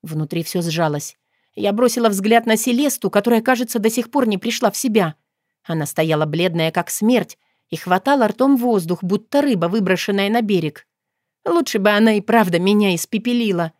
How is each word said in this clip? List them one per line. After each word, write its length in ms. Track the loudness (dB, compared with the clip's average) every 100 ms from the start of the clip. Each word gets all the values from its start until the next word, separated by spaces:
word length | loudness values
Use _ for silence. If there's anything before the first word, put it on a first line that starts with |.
Внутри 420 | -8 -6 -4 -4
все 180 | -4 -4
сжалось. 560 | -2 0 -2 -2 -8 _ _ _ _ -4
Я 180 | -2
бросила 360 | 0 0 2 0
взгляд 360 | 0 2 2 2
на 100 | 0
Селесту, 540 | 0 0 0 -2 -2
которая, 320 | 0 2 2
кажется, 380 | 2 0 -2 -2
до 100 | 0
сих 220 | -2 -2
пор 160 | 0 0
не 100 | -2
пришла 340 | -4 -2 -2
в 60 | 0
себя. 380 | 0 0 0 -6 _ _ _ _
Она 220 | -6 -4 -4
стояла 400 | -2 0 0 0
бледная, 460 | 0 -2 0 -2
как 180 | -2 -6
смерть, 480 | -2 2 2 0 -12 _ _ _
и 60 | -10
хватала 520 | 0 0 2 2 2
ртом 280 | 2 2 2
воздух, 480 | 2 0 0 -4
будто 380 | -2 -4 0 0
рыба, 240 | 0 0 0
выброшенная 640 | 0 0 0 0 -2 0
на 120 | 0
берег. 460 | 0 -2 -2 -8 _ _ _ _ _ _ -2
Лучше 340 | 0 0 0
бы 100 | 2
она 240 | 4 4
и 80 | 4
правда 380 | 2 2 2 2
меня 360 | 2 4 2 0
испепелила. 760 | -4 -6 -2 -2 0 -2 -4